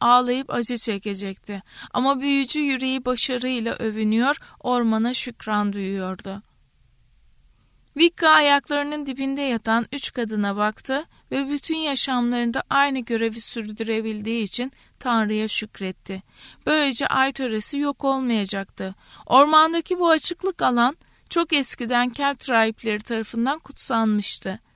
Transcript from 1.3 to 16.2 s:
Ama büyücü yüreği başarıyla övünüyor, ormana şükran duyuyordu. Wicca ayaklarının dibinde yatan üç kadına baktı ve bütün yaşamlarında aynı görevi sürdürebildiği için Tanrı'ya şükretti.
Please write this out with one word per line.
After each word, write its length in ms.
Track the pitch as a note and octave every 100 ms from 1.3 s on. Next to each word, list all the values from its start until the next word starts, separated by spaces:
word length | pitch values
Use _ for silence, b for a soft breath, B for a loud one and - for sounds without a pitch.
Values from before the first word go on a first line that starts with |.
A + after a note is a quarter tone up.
| F#3+ - G3 - B B
Ama 280 | - C4+ C4+
büyücü 380 | C#4 C#4 C4 D4+
yüreği 460 | C#4+ C4 C4 C4 C4
başarıyla 680 | B3 - B3+ B3+ B3 A3+ -
övünüyor, 640 | A3 G#3+ G#3+ A3 C4 D4 B B
ormana 540 | A#3+ B3 A3+ A3 A#3
şükran 600 | B3+ B3 - A3 G#3 G#3
duyuyordu. 680 | G3+ F#3+ G3 F#3 F#3+ G3 G3 - _ _ _ _ _ _ _ _ _ _ _ _ _ _
Wicca 360 | C#4+ E4+ - D#4+
ayaklarının 760 | D#4 D4 C#4+ - C#4+ C#4+ D4+ C#4
dibinde 360 | C4+ C4+ C#4
yatan 440 | C#4 A3+ A3 A3+ A3+
üç 220 | C#4 -
kadına 420 | B3+ A3 G#3+ G3+ G3
baktı 500 | G#3+ G#3+ - C4+ E4+ b b
ve 180 | C4 C#4
bütün 280 | C#4+ - D#4+
yaşamlarında 840 | D#4 C4+ - B3+ A#3+ A#3+ A#3+ B3 -
aynı 300 | C#4 C#4+ C4+
görevi 420 | A#3 A3+ A3+ A3+
sürdürebildiği 1040 | - A#3 G#3+ G#3+ A3 A3+ A3 G#3+ G#3 A#3
için 280 | G3+ - C4 b b _
Tanrı'ya 480 | B3 A3+ G#3 G#3+ G#3+
şükretti. 760 | - G#3+ - F#3+ - - F#3+